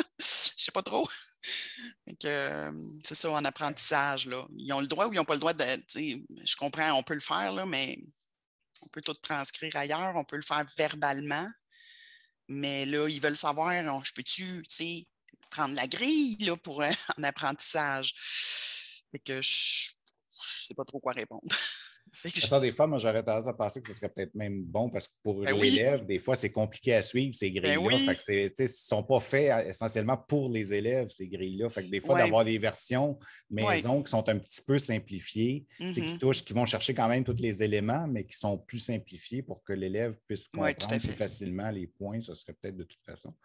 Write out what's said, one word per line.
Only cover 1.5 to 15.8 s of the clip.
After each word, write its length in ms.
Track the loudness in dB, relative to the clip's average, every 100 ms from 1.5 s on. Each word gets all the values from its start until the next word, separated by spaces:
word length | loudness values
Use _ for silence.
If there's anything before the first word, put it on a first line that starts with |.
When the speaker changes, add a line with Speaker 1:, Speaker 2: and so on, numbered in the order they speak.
| -4 -6 -10 -14 -16 -18
Speaker 1:
Fait 100 | -8
que, 120 | -4
euh, 440 | -2 -2 -4 -6 -8 -12 -4
c'est 100 | 2
ça, 160 | 2 2
en 160 | 2 -2
apprentissage, 800 | -2 -4 0 2 2 2 0 -4
là. 220 | -6 -10 -12
Ils 160 | -4
ont 60 | -2
le 80 | -2
droit 180 | 0 0
ou 80 |
ils 40 | 2
n'ont 80 | 2
pas 100 | 2
le 40 |
droit 140 | 2
de, 100 | 0
tu 200 | 0 0 0
sais, 360 | 0 0 -6 -10 -6
je 120 | -2 0
comprends, 360 | 0 0 2
on 100 | 2
peut 100 | 0
le 60 | -4
faire, 340 | -2 -2 -2
là, 140 | -2 -4
mais 320 | -2 -4 -6 -14 -20 _ _ _ _ _ -20
on 60 | -20
peut 140 | -8
tout 120 | -8
transcrire 640 | -6 -4 0 0 0 -2 -4
ailleurs, 400 | -2 -2 -2 -4
on 80 | -4
peut 120 | -6
le 40 |
faire 240 | -2 -2 -2 0
verbalement. 720 | -2 0 -2 -2 -2 -4 -4 -10 _ -20 -20 -20 -20 -20 _ _ -12
Mais 380 | -6 -4 -2 -2
là, 220 | 0 0
ils 140 | 0
veulent 160 | 0 2
savoir, 360 | 2 2 0 0 -2
on, 100 | -4
je 100 | -4
peux-tu, 500 | -6 0 0 0 -4
tu 120 | 2 2
sais, 320 | 2 -6 -10 _ _ _ -8
prendre 240 | -2 0
la 100 | 0